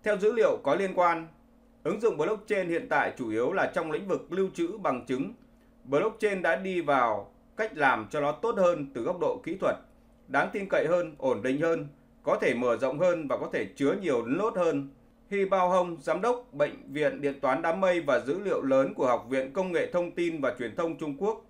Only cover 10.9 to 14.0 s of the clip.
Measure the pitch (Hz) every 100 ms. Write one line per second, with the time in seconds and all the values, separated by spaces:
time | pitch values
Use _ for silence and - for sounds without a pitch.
10.9 | 175 165 147 135 110 123 139 165 165 147
11.9 | - _ _ - 202 190 120 123 113 131
12.9 | 147 180 170 143 123 160 151 113 - 139
13.9 | 196